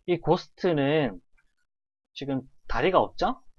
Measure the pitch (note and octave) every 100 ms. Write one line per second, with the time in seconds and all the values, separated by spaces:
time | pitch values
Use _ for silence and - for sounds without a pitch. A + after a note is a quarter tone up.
0 | - F3 - - - - F#3 D3+ C#3 D#3
1 | B2 - _ _ _ _ _ _ _ _
2 | _ - C#3 C3+ C3 - - A#2 D#3+ F3
3 | G#2 - F#3+ B3+ -